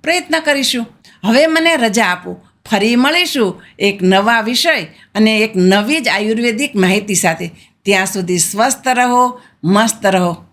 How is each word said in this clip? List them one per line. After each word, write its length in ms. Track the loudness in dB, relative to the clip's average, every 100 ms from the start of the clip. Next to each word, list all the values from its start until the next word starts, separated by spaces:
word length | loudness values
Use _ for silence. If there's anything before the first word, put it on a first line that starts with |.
પ્રયત્ન 380 | -2 -4 -2 -4
કરીશું. 460 | -2 -2 -2 -4 -8 _ -20 _
હવે 240 | 0 2 4
મને 280 | 2 0 0
રજા 300 | 0 0 0
આપો, 260 | -2 -8 -16 _ _ -4
ફરી 300 | -2 2 2
મળીશું 680 | 2 0 -2 0 -2 -4 -18 -4
એક 180 | -2 0
નવા 400 | 2 2 2 0
વિષય 460 | 0 -2 0 -2 -4 -16 _
અને 200 | 0 2 2
એક 160 | 0 2
નવી 460 | 2 2 0 -2
જ 60 | -2
આયુર્વેદિક 680 | -2 -2 -2 -2 -2 -4 0
માહિતી 400 | 0 0 -2 -2
સાથે. 320 | 0 -2 -8 -14 -20 _
ત્યાં 240 | -2 0 0
સુધી 320 | -4 -4 -2
સ્વસ્થ 480 | -2 0 -2 0 -2
રહો, 360 | 0 2 2 0 -2 -20 _
મસ્ત 420 | 0 2 2 0 0
રહો. 260 | 0 0 -4 -14